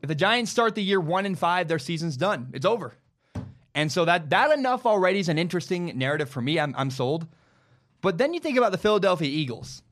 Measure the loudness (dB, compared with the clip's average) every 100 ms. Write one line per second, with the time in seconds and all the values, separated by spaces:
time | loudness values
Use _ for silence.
0 | -4 0 2 2 0 2 2 2 0 2
1 | 2 -2 -2 0 0 0 0 -2 -2 -4
2 | -4 -2 -2 -2 -6 -2 0 0 -4 -14
3 | _ _ _ -14 -14 -18 _ -4 -2 2
4 | 2 2 2 2 4 2 2 0 2 4
5 | 4 2 0 0 0 -2 -4 -4 -4 -2
6 | -2 0 -2 -4 -2 0 0 -2 -4 -2
7 | -2 -2 -6 _ _ _ _ _ _ _
8 | -2 0 0 0 -2 2 2 2 2 2
9 | 2 0 0 -2 -4 -6 -12 -18 _